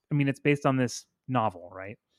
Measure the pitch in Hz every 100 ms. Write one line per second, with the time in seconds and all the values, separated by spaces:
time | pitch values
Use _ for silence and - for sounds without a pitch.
0 | - 147 139 135 151 143 143 131 123 -
1 | - _ - 127 107 90 87 95 98 117
2 | _